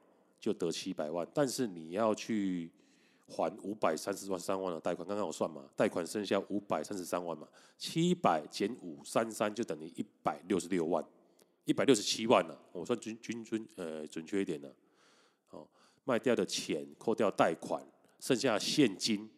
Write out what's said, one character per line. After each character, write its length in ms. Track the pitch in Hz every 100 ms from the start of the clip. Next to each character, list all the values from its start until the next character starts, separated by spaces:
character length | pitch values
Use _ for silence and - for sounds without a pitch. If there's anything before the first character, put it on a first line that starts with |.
| _ _ _ _
就 140 | 113
得 180 | 95 85
七 220 | 80 95
百 180 | 90 76
万， 160 | 85 80
但 160 | 151 135
是 180 | 110 117
你 260 | 87 80
要 220 | 92 113
去 560 | 104 - 107 98 90 82 - _ _ _ _ -
还 240 | - 85 76
五 120 | 95
百 220 | 107 87 80
三 180 | -
十 160 | 92 98
万 80 | 92
的 400 | 90 95 95 80
贷 160 | 92
款， 140 | 82 85
刚 80 | 104
刚 100 | 87
我 60 |
算 180 | - 92
嘛， 160 | 73 69
贷 140 | - 110
款 180 | 98 80
剩 160 | 110 98
下 120 | 101 -
五 100 | 101
百 240 | - 85
三 100 | 78 101
十 40 |
三 220 | 85 90
万 100 | 85 78
嘛， 100 | 71 - - -
七 360 | - 160 175
百 320 | 175 101 80 76
减 200 | - 104 131
五 200 | - 71
三 300 | - 123 113
三 220 | 104 107
就 100 | 107
等 160 | 104 76
于 80 | 82 -
一 80 | - _
百 160 | 92 73 87
六 120 | 92
十 80 | 87
六 160 | 92
万， 180 | 80 82 - _ _ _ _ _
一 80 | -
百 140 | - 107
六 80 |
十 80 | 110
七 240 | - - 113
万 200 | 107 82
了， 140 | - -
我 120 | 90
算 160 | 87 117
均， 180 | 110 113
均， 200 | - 117
均， 240 | 107 110 110 -
呃， 300 | 82 78 76
准 160 | 82 78
确 160 | 98
一 20 |
点 160 | 92 76
了。 100 | 69 - _ _ _ _ _ _ _
哦， 180 | 85 76 _ _ _
卖 140 | - 113
掉 180 | 127 117
的 80 |
钱 420 | 110 - - 80 71 -
扣 160 | -
掉 160 | 110 101
贷 240 | - 104
款， 280 | 82 - 76 - _ _ -
剩 160 | - 120
下 220 | 131 101
现 360 | - - 123 92
金， 320 | - 104 110